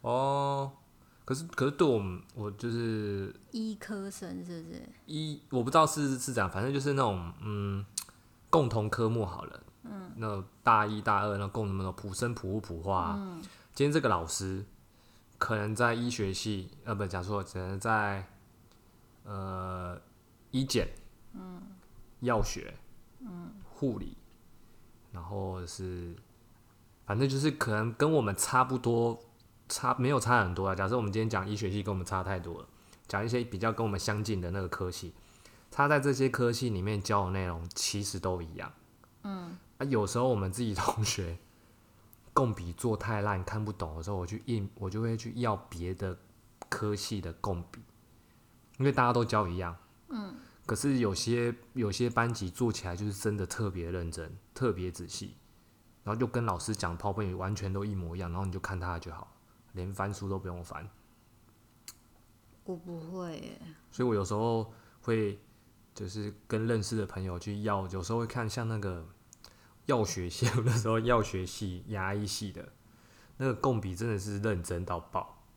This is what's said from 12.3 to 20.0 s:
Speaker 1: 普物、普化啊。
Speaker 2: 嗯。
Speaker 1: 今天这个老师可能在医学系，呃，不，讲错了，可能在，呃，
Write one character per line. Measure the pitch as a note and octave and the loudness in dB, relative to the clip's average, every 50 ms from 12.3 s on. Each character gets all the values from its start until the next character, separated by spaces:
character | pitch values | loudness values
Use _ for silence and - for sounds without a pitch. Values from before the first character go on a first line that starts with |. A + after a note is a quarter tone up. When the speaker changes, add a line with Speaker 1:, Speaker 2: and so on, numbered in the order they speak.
| A#2+ | -2
Speaker 1:
普 | - - F#2+ | -2 -4 -2
物、 | G2 A2 | -2 -2
普 | G2 - E2+ E2 | -4 -4 -8 -6
化 | E2 G2 G2 F#2 | -2 0 2 2
啊。 | E2+ E2+ G2+ | 2 2 0
Speaker 2:
嗯。 | G2+ G2 F#3+ F3 D#3+ - - - - - - - | -2 -4 -6 -8 -10 -12 -14 -16 -20 -20 -16 0
Speaker 1:
今 | - C#3 | 2 2
天 | C#3+ | 4
这 | D3 D#3+ | 4 4
个 | C#3+ | 4
老 | A#2+ G2+ E2+ E2 | 4 4 4 2
师 | D#2+ - - G2 F#2+ F#2+ F#2+ G2 - - - - - - - - - - - - _ - | -2 -4 -4 -2 -2 -4 -4 -6 -10 -14 -20 -20 -20 -20 -20 -20 -20 -20 -20 -20 _ -4
可 | - - - A2+ | -4 0 0 0
能 | G#2+ G#2 G#2+ A2 | 0 0 -2 2
在 | G#2+ B2 A#2 A#2 | 2 4 4 4
医 | A#2 A#2+ B2 | 2 0 -2
学 | A#2+ - G#2+ G2 F#2+ | 0 0 0 0 -2
系， | - - A2 G#2 F#2+ F#2 F2 - - - | -2 -2 -2 -2 -2 -4 -8 -14 -12 -6
呃， | A#2+ A2 | -4 -2
不， | G2 G#2 | -2 -2
讲 | F#2 F#2+ F2+ | -2 -2 -4
错 | F2 F#2+ G#2 G2+ | -2 -2 -2 -2
了， | F#2+ | -2
可 | - - F#2 | -4 -6 -6
能 | F#2 F#2 G2 F#2+ | -4 -4 -4 -2
在， | - A#2 A2 A2 G#2 G2+ G2 G2 G2 - - - - - - - - - - - - - - - - - - - - | 0 2 2 2 2 0 -2 -4 -6 -10 -16 -20 -20 -20 -20 -20 -20 -20 -20 -20 -20 -20 -20 -20 -20 -20 -20 -20 -14
呃， | - G2+ G2 F#2+ F#2+ F#2+ F#2 F#2 F#2 F#2 F2+ F2+ F2 F2+ - | -10 -8 -6 -6 -6 -6 -6 -6 -6 -6 -6 -6 -8 -8 -10